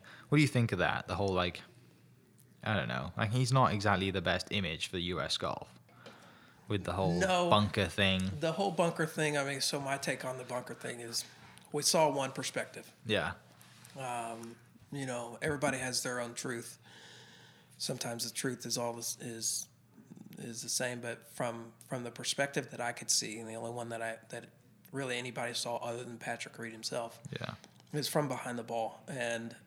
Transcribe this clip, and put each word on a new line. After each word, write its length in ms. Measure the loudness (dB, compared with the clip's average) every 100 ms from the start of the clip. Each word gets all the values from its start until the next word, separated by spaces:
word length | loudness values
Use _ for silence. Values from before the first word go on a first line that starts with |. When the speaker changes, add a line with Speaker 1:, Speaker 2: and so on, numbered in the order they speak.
| -6 -18 2
Speaker 1:
What 100 | 6
do 40 |
you 60 | 6
think 260 | 6 4
of 60 | 4
that? 280 | 4 2 0
The 80 | 0
whole, 140 | 2
like, 280 | 4 2 -2 -12 -20 -20 -20 -20 -20 -20 -20 -20 -6 0
I 100 | 0
don't 140 | 0
know. 240 | -2 -4 0
Like, 140 | 2
he's 220 | 4 6
not 180 | 6 6
exactly 380 | 6 4 4 4
the 100 | 2
best 260 | 2 2 0
image 360 | 0 0 -2 -4
for 100 | -2
U 240 | 0 0
S 160 | 0 0
golf 320 | 0 -2 -8 -16 -20 -20 -18 -18 -20 -20 -20 -18 -4
with 160 | -2
the 80 | 0
whole 200 | 2 2 4
Speaker 2:
No. 300 | 4 4 6
Speaker 1:
bunker 360 | 6 6 4 2
thing. 460 | 4 6 6 2 0
Speaker 2:
The 100 | 0
whole 200 | 0 0
bunker 340 | 4 2 2 -2
thing, 320 | 0 2 2
I 60 | 0
mean, 160 | 0
so 180 | 0 0
my 160 | -2 -2
take 280 | -2 -2 -4
on 120 | -6
the 60 |
bunker 300 | -6 -6 -6
thing 260 | -8 -8 -8
is 240 | -6 -6 -6 -12 -20 -20 -6
we 100 | 2
saw 280 | 4 6 6
one 220 | 4 0
perspective. 600 | -2 -4 -4 -6 -10 -16 -12 2
Speaker 1:
Yeah. 260 | 2 2 -4 -12 -20 -20 -20 -16 -8
Speaker 2:
Um, 580 | -6 -4 -4 -8 -10 -14 -20 -20 -10
you 140 | -6 -4
know, 320 | -4 -6 -4
everybody 360 | -2 0 0 0
has 260 | 0 -2
their 160 | 0 -2
own 140 | -4
truth. 440 | -4 -4 -4 -6 -14 -20 -20 -20 -20 -20 -20 -20 -20 -20 -8
Sometimes 480 | -4 -4 -4 -4 -4
the 40 | -2
truth 300 | -2 -4 -4
is 120 | -2
all 140 | -2
this, 240 | -2 -6 -6
is, 440 | -8 -4 -2 -4 -6 -16 _ -20 -20 -18 -16 -12
is 220 | -10 -8
the 80 | -2
same, 300 | 0 0 -2
but 300 | -6 -8 -10
from, 380 | -4 -2 -2 -8 -16 -8
from 160 | -6
the 80 | -6
perspective 580 | -4 -2 0 2 0 -4
that 100 | -2
I 100 | -4
could 180 | -2 2
see, 300 | 2 2 -4
and 100 | -6
the 60 | -6
only 160 | -6
one 180 | -6 -6
that 120 | -4
I, 160 | -4 -6 -10
that 160 | -12 -12 -18 -20 -20 -10
really 240 | -4 -2 -2
anybody 360 | -4 -4 -4
saw 240 | -2 -2 -2
other 260 | -4 -6
than 140 | -6 -8
Patrick 400 | -6 -6 -6 -8
Reed 140 | -10
himself, 440 | -8 -6 -4 -4 -10 -10 -6
Speaker 1:
Yeah. 120 | -6 -8 -14 -20 -6
Speaker 2:
is 160 | -4 0
from 180 | 2 2
behind 320 | 0 -4 -6
the 40 |
ball. 380 | -4 -2 -2 -6 -10
And, 480 | -4 -2 -2 -4 -10